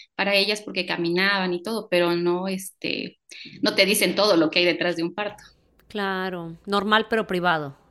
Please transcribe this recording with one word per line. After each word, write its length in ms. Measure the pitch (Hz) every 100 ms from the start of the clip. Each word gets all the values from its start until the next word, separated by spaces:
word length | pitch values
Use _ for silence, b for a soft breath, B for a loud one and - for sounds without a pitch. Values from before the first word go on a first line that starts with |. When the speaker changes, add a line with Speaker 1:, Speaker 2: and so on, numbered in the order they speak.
| B -
Speaker 1:
para 200 | 196 202
ellas 260 | 196 208
porque 240 | - 185 180
caminaban 680 | 170 170 175 196 202 185
y 100 | 175
todo, 240 | 214 226 202
pero 260 | 180 175 170
no, 320 | 175 175 190
este, 720 | 190 190 - - - - - - B B B
no 140 | - -
te 100 | 190
dicen 300 | 220 185 170
todo 220 | 208 170
lo 120 | 156
que 100 | 180
hay 60 | 175
detrás 300 | 160 175 165
de 80 |
un 100 | 170 202
parto. 280 | 208 - - _ _ _ -
Speaker 2:
Claro, 720 | 214 196 190 190 180 165 165 -
normal 400 | 202 202 214 220
pero 200 | 226 220
privado. 500 | 185 175 160 143 - _